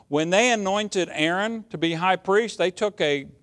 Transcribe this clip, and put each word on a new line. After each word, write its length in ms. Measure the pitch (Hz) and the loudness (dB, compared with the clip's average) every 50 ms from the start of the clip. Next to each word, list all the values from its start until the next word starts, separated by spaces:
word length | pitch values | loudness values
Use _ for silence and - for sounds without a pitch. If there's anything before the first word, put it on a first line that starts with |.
| _ - | _ -4
When 220 | 143 147 160 170 | -2 -2 0 2
they 220 | 180 202 240 254 233 | 4 4 4 4 2
anointed 580 | 214 196 190 196 208 214 202 - 190 170 165 - | 0 0 0 -2 -2 -2 -2 -2 -2 -2 -2 -2
Aaron 520 | 151 151 165 175 190 202 226 226 226 202 - | -2 0 0 0 0 -2 -4 -4 -8 -10 -12
to 80 | - 156 | -8 -4
be 160 | 156 165 170 | -4 -2 -2
high 220 | 160 175 190 185 | 0 0 0 0
priest, 420 | 180 - - 190 214 233 208 - - | 0 0 0 2 2 2 0 -2 -2
they 120 | 170 185 | -2 -2
took 300 | 180 - 220 208 - - | 0 -2 -4 -4 -2 0
a 260 | 170 147 143 143 139 - - _ | 0 0 0 0 -4 -8 -16 _